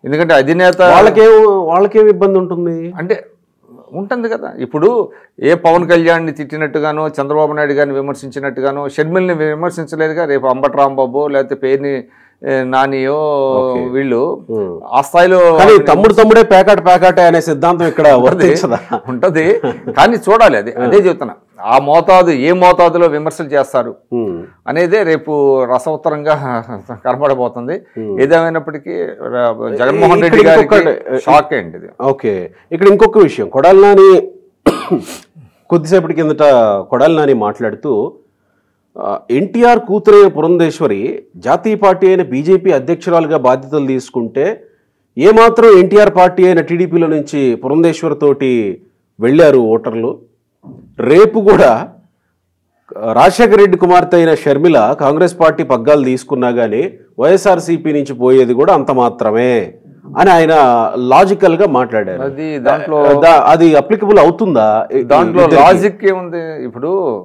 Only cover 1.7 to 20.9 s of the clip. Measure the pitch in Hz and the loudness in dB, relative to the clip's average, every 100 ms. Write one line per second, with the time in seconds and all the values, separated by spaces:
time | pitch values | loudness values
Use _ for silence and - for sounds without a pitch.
1.7 | 175 202 220 214 185 196 190 185 175 170 | 0 0 2 2 2 0 0 -4 -6 -6
2.7 | 165 170 180 175 202 - _ _ _ _ | -8 -12 -12 -8 -8 -10 _ _ _ _
3.7 | 120 _ 165 202 247 226 220 - - 127 | -20 _ -14 -10 -8 -8 -10 -12 -14 -10
4.7 | 151 180 240 - - _ - 135 170 175 | -2 0 0 -6 -12 _ -6 -2 0 0
5.7 | 170 165 170 165 165 165 151 143 151 151 | 0 2 0 2 -2 -4 -10 -12 -8 -6
6.7 | 151 151 151 156 147 139 151 151 151 147 | -4 -6 -6 -8 -6 -6 -2 -2 -2 -4
7.7 | 139 143 139 139 135 139 139 139 123 135 | -2 -2 -4 -8 -12 -12 -10 -10 -6 -6
8.7 | 139 143 139 156 185 185 165 156 151 175 | -6 -10 -6 -4 -2 -4 -4 -4 -4 -8
9.7 | 180 151 160 156 156 160 139 127 127 139 | -8 -12 -6 -6 -4 -4 -2 -2 -2 -2
10.7 | 143 139 135 131 135 147 139 135 135 135 | -2 -2 -2 -4 -4 -4 -4 -4 -6 -4
11.7 | 135 139 135 123 _ _ _ 135 135 127 | -4 -4 -8 -12 _ _ _ -6 -6 -2
12.7 | 131 139 135 131 151 151 143 135 131 131 | -2 -2 -2 -4 -4 -4 -4 -2 -2 -4
13.7 | 123 123 131 139 117 151 156 - 113 95 | -6 -6 -6 -4 -4 -4 -8 -10 -8 -8
14.7 | 85 - 123 139 170 180 185 170 165 196 | -10 -6 -4 -2 0 2 4 4 4 6
15.7 | 202 160 156 220 208 220 226 220 190 190 | 6 4 2 4 4 4 4 4 4 4
16.7 | 196 170 180 180 175 175 165 160 147 170 | 2 4 4 4 4 2 2 -2 -2 -2
17.7 | 175 165 156 151 131 127 185 175 175 180 | 0 -2 2 4 4 2 2 0 0 -2
18.7 | 117 - 117 - 127 185 160 160 220 135 | -6 -6 -10 -10 -4 -2 -2 -2 -2 -4
19.7 | 117 - 123 185 226 - 226 220 117 107 | -8 -8 0 0 0 0 2 4 2 -6
20.7 | 120 123 | -6 0